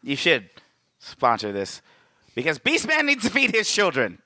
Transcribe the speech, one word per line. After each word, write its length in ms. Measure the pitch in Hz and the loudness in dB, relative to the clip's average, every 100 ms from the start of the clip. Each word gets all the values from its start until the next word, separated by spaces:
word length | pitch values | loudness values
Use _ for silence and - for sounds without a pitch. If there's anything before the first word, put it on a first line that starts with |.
You 140 | - 139 | -4 0
should 340 | 175 143 95 - _ _ _ _ | 2 2 0 -20 _ _ _ _
sponsor 540 | - - 127 117 107 | -20 0 2 2 -2
this 300 | 101 98 - _ _ _ _ _ | -4 -6 -8 _ _ _ _ _
because 240 | - 135 156 | -4 -2 -2
Beastman 480 | 240 320 320 311 294 | 0 -2 0 -2 0
needs 180 | 285 | 0
to 60 | 220 | 0
feed 240 | 269 269 | 0 0
his 160 | 220 208 | 0 0
children. 500 | - 202 135 113 87 | 0 0 2 -2 -4